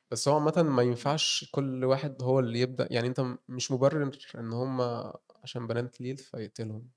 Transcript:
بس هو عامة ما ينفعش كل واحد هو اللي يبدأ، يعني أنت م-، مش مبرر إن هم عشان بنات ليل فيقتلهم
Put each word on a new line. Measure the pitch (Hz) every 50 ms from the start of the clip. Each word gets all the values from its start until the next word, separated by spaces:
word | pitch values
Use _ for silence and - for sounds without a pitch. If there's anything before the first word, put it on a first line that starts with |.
| _ _
بس | 120 117 - 143
هو | 147
عامة | 151 151 151 - 175
ما | 170 151 135 123
ينفعش | 123 123 120 117 - 143 151 156 - - - - - -
كل | - 147 139 135 131 127 131
واحد | 127 131 135 151 147 135 -
هو | 127 127 131 135
اللي | 127 117 113 120
يبدأ، | 123 127 131 123 127 -
يعني | - 120 117 123
أنت | 127 -
م-، | 131 123 123 - _ -
مش | 127 127 - -
مبرر | 139 123 135 139 151 156 143 139 139 - - - -
إن | 120 117 113
هم | 113 120 127 135 131 127 123 120 120 113 107 104 - - - _ _ _
عشان | - 131 - 127 113
بنات | 113 117 120 123 127 - -
ليل | 123 127 135
فيقتلهم | 135 - - - 117 107 98 - - 113 110 107 110 120 123 _